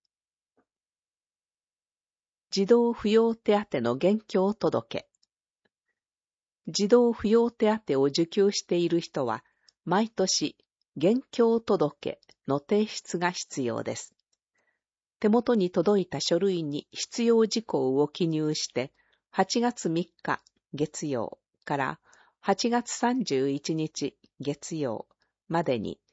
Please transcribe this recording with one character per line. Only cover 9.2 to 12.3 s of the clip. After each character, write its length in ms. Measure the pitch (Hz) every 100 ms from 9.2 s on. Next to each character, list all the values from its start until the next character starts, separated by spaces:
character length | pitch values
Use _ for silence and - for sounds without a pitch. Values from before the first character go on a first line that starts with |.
| 123
は、 180 | 113 _ _ _ _ -
毎 240 | 185 226
年、 480 | - 190 - 151 - _ _ _ -
現 260 | 170 247 -
況 280 | - 233 226
届 600 | - 190 151 - - - _